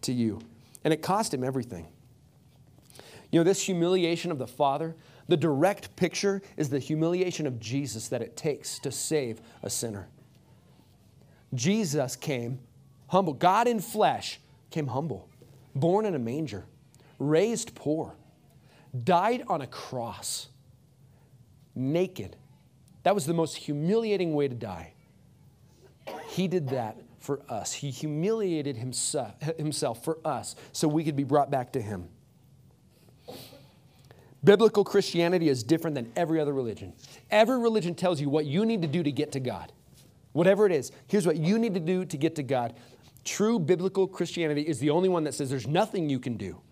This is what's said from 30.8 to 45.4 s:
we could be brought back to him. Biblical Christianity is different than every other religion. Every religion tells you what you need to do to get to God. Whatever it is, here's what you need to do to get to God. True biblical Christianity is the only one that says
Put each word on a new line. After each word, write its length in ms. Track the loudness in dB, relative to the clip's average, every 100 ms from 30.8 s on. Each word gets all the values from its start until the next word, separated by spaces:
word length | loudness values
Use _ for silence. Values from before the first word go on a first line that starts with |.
| 0
we 160 | 2
could 140 | 0 -2
be 80 |
brought 260 | 2 4 4
back 220 | 0 -2
to 100 | -6
him. 260 | -4 -8 -10 -16 _ _ -20 -20 -20 _ _ _ -20 _ -20 -18 -18 -20 -20 _ _ _ -20 -20 -20 2
Biblical 400 | 8 8 8 6
Christianity 640 | 4 2 2 2 2 4 4
is 140 | 2
different 300 | 2 0 2
than 180 | -4 -6
every 240 | -2 0 2
other 120 | 0
religion. 400 | -2 -4 -6 -12 -16 -20 -20 0
Every 280 | 4 6 6
religion 360 | 4 2 0
tells 260 | 0 0 2
you 80 | 2
what 160 | 0
you 200 | 0 0
need 180 | 2 0
to 60 | 0
do 140 | 0
to 80 | 0
get 220 | -2 -4
to 80 | -2
God. 320 | -4 -6 -10 -20 _ -20 -20 _ _
Whatever 340 | 2 6 6 6
it 60 |
is, 200 | 4 -2 -12 0
here's 180 | 2 2
what 100 | 2
you 220 | 2 2
need 160 | 2
to 60 | 0
do 240 | 0 0
to 120 | -2 -2
get 200 | -2 -2
to 60 |
God. 320 | -2 0 -2 -6 -20 -20 -20 -14
True 340 | -10 0 2 2
biblical 480 | 4 2 2 0 0
Christianity 560 | 0 -4 0 0 0
is 160 | 0 0
the 120 | 2
only 180 | 2 4
one 160 | 2
that 100 | 0
says 160 | -4